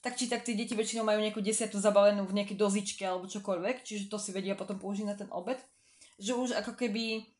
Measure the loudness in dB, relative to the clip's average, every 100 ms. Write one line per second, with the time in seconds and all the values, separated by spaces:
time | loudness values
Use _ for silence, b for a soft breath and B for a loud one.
0 | -6 -4 -2 0 0 -2 0 0 0 0
1 | 2 4 2 0 0 0 0 2 6 8
2 | 8 6 0 0 -2 2 2 2 -2 -4
3 | -2 -2 -4 -8 -2 -2 0 -4 -4 -6
4 | -6 -6 -4 -4 -4 -4 -4 -6 -4 -4
5 | -4 -6 -6 -6 -4 -6 -8 B B B
6 | B B -2 0 0 0 -2 -2 -2 0
7 | 0 -2 -6